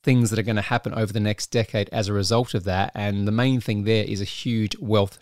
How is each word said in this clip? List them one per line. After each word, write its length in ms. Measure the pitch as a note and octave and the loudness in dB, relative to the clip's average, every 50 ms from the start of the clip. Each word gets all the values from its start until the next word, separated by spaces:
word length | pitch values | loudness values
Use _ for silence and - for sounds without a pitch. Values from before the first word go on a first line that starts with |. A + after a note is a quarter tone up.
| _ | _
things 260 | - C3 B2 A#2+ G#2 | 4 4 4 4 2
that 100 | A2 G#2+ | 0 0
are 40 | G2+ | 0
gonna 180 | A2+ A2 G#2 | 0 0 -2
happen 320 | G2+ - A#2+ A#2+ - B2 A#2+ | 0 0 -2 0 0 -2 -2
over 180 | A#2 A2 G2 | -2 -2 -2
the 80 | G2 A2 | 0 0
next 280 | G#2 G#2+ G#2 - - | 0 0 0 -2 -6
decade 420 | - - A#2+ A2 - - G#2+ G2+ - | -2 -2 -2 -2 0 -2 -2 -2 -2
as 160 | - A2+ G#2+ | -2 -4 -2
a 60 | G2 G#2 | 0 0
result 400 | G2+ G2 F#2+ A2+ A#2 B2+ - - | 0 0 2 2 0 0 0 -4
of 100 | A2 F2 | -4 -2
that, 280 | G2 F2+ F#2 G2 - - | 0 0 0 0 -2 -4
and 320 | - G#2 G#2 G2+ G2+ G2+ | -4 -4 -2 -2 0 0
the 40 | G#2 G#2+ | 0 0
main 260 | A2+ B2 C3+ C3 B2 | 2 2 2 2 0
thing 240 | - - A2 G#2 G#2 | 0 -2 -2 -2 0
there 220 | A2 A2+ A2 G#2 | 2 2 2 2
is 160 | - G#2 G2 | 0 -4 -4
a 40 | G2+ | -6
huge 520 | - - - - B2 A#2 A2+ G#2+ G#2 - | -6 -8 -6 -4 -2 0 0 0 -2 -4
wealth 420 | - D#3+ G#2 G#2+ G#2 G2 G2+ - - | -6 -2 2 2 2 2 0 -4 -16